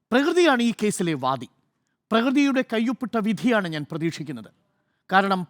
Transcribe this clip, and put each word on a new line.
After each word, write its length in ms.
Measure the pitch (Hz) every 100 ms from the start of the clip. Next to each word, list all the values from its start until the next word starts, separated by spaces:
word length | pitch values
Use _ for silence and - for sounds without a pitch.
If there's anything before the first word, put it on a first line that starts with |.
| _
പ്രകൃതിയാണ് 500 | 233 294 349 339 254
ഈ 80 | 240 -
കേസിലെ 320 | 214 - 175 147
വാദി. 260 | 131 131 123 _ _ _ _ _ _
പ്രകൃതിയുടെ 500 | 220 247 269 277 262 247
കയ്യൊപ്പിട്ട 440 | 220 233 254 240 233 214
വിധിയാണ് 400 | 196 226 220 180 156
ഞാൻ 80 | 147
പ്രതീക്ഷിക്കുന്നത്. 580 | 156 165 - 147 123 98 _ _ _ _ _ _
കാരണം 320 | 190 196 190 170